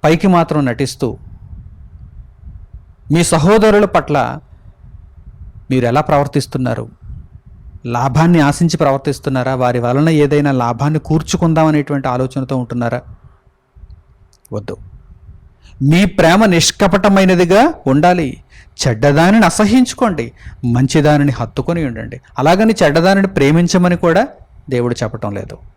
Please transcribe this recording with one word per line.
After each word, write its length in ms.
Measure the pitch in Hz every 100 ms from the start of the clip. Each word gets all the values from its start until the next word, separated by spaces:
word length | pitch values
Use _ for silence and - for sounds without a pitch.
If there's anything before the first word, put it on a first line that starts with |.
పైకి 220 | 151 165 202
మాత్రం 380 | 175 165 151
నటిస్తూ, 520 | 135 117 135 - 127 - - - - - - - - - - - - - - - - - - - -
మీ 100 | 156
సహోదరుల 640 | 170 165 156 220 214 208
పట్ల 540 | 202 175 - 147 120 127 _ - - - - - - - - - - - -
మీరు 160 | 131 120
ఎలా 140 | 131
ప్రవర్తిస్తున్నారు? 880 | 151 147 139 147 127 127 123 117 113 - - - - - - - - - 123
లాభాన్ని 540 | 120 131 127 165 170
ఆశించి 360 | 143 147 170 156
ప్రవర్తిస్తున్నారా? 800 | 151 135 151 135 - 131 127
వారి 240 | 131 123 123
వలన 300 | 120 127 156
ఏదైనా 440 | 156 143 147 143
లాభాన్ని 460 | 131 120 117 139 156
కూర్చుకుందాం 680 | - 156 - 180 170 160 160
అనేటువంటి 420 | 151 139 143 135
ఆలోచనతో 480 | 123 131 139 131 131
ఉంటున్నారా? 460 | 120 120 117 120 - - - _ _ _ _ - - - _ _ _ _ _
వద్దు. 240 | 104 101 - - - - - - - - _ - -
మీ 220 | 135 165
ప్రేమ 400 | 202 - 165 185
నిష్కపటమైనదిగా 1300 | 220 170 - - 202 196 202 196 190 180 175 196 285 311 -
ఉండాలి. 580 | 135 170 180 147 - _ - - - 135
చెడ్డదానిని 580 | 110 147 143 170 220 214
అసహ్యించుకోండి, 880 | - 208 247 247 - 233 160 117 - - -
మంచిదానిని 680 | 123 120 131 156 147 147 143
హత్తుకొని 520 | 120 113 - 131 170
ఉండండి. 360 | 147 113 110 - _ -
అలాగని 360 | 131 185 220 220
చెడ్డదానిని 440 | 165 147 175 196 190
ప్రేమించమని 680 | - 139 160 175 185 180 175
కూడా 320 | 175 165 269 - - - -
దేవుడు 240 | 123 120 117
చెప్పటం 300 | 110 110 104
లేదు. 260 | 101 - - -